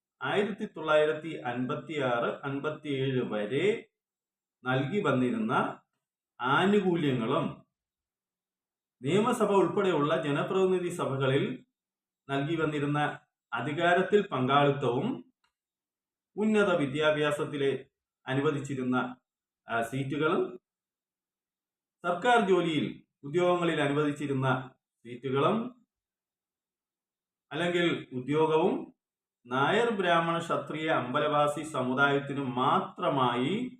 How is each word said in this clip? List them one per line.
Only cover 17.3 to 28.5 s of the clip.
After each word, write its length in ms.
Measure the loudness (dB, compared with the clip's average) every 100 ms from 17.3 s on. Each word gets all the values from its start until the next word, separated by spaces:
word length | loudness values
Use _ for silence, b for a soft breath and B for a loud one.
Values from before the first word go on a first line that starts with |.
| 0 -4 -2 -2 -2 -6 _ _ _ -4
അനുവദിച്ചിരുന്ന, 880 | 0 0 0 -4 -6 -2 0 -2 -8 _ _ _ _ -6
ആ, 120 | -4
സീറ്റുകളും 760 | -2 -4 -4 -2 0 0 -2 -8 _ _ _ _ _ _ _ _ _ _ _ _ _ _ -4
സർക്കാർ 420 | 0 4 4 6
ജോലിയിൽ 560 | 4 2 0 -2 -6 _ _
ഉദ്യോഗങ്ങളിൽ 580 | -4 0 2 2 2 0
അനുവദിച്ചിരുന്ന 880 | 0 0 0 -2 -4 -2 0 -2 -6 _ _ _ -18
സീറ്റുകളും 800 | -10 -4 0 2 0 -4 -12 _ _ _ _ _ _ _ _ _ _ _ _ _ _ _ _ -10
അല്ലെങ്കിൽ 560 | -4 -2 0 0 -2 -6
ഉദ്യോഗവും 800 | -8 -2 2 4